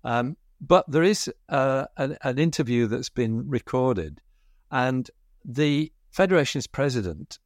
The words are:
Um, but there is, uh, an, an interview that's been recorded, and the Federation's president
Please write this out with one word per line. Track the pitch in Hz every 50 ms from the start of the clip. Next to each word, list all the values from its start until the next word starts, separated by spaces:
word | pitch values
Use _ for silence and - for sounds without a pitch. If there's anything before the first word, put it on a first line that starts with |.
| -
Um, | 113 120 120 123 131 165 _ _ _ _ _
but | - - 180 185 - -
there | 139 160 165
is, | 196 214 - - - - _ _ -
uh, | - 139 131 135 131 135 139 - _
an, | - 139 139 151 -
an | - 135 123
interview | 135 156 170 147 - 151 117 123 120 120
that's | 104 113 - - -
been | _ - 123 110 113 113 - 143
recorded, | 139 120 - - - 127 127 131 123 95 80 76 73 - _ _ _ _ _ _ _ _ _ _
and | - 131 127 131 127 127 127 - _ _ _ _ _ _ _
the | - 120 135 151 147 147 143 156 - _ _ _ _
Federation's | - - 190 185 185 165 143 - - 135 117
president | - - - 139 143 127 123 98 90 80 76 123 _ - _ _